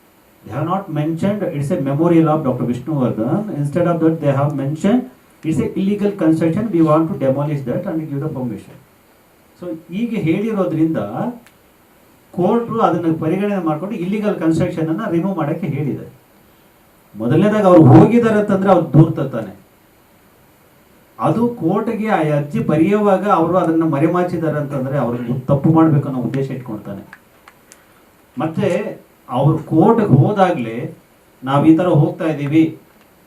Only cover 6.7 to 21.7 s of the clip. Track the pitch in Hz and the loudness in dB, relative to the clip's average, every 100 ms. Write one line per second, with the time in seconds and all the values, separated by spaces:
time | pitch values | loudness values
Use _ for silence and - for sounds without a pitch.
6.7 | 170 156 156 160 - - - 156 147 120 | 2 4 4 2 -2 -2 0 -2 -4 -4
7.7 | 117 196 160 147 139 147 131 123 98 - | -6 -4 -6 -6 -6 -6 -6 -8 -10 -14
8.7 | - _ _ _ _ _ _ _ - 180 | -20 _ _ _ _ _ _ _ -16 -12
9.7 | 160 - 185 233 202 156 185 220 196 170 | -12 -10 -6 -4 -2 -2 -2 -2 -2 0
10.7 | 151 165 131 104 123 233 - - _ _ | 0 0 -2 -6 -6 -8 -8 -18 _ _
11.7 | _ _ _ _ _ _ - 180 233 233 | _ _ _ _ _ _ -4 0 0 -2
12.7 | 226 190 165 165 156 156 190 202 196 165 | -2 0 0 -2 -2 -2 -2 -2 -2 -4
13.7 | 147 196 214 180 208 208 180 165 160 180 | -4 -6 -6 -4 -2 -2 -2 0 0 -2
14.7 | - 160 160 220 165 185 175 147 165 170 | -2 -4 -4 -2 -2 -2 -4 -4 -4 -6
15.7 | 131 139 - - - _ _ _ _ _ | -4 -4 -6 -10 -20 _ _ _ _ _
16.7 | _ _ _ _ 101 117 156 208 208 190 | _ _ _ _ -6 0 2 4 4 6
17.7 | 180 139 160 - 240 226 208 202 190 196 | 8 10 10 8 6 4 2 2 0 4
18.7 | 180 156 147 160 160 143 120 101 - _ | 2 4 2 2 -2 -6 -6 -10 -14 _
19.7 | _ _ _ _ _ _ _ _ _ _ | _ _ _ _ _ _ _ _ _ _
20.7 | _ _ _ _ - 110 - 240 - 160 | _ _ _ _ -4 -2 0 -2 -2 -2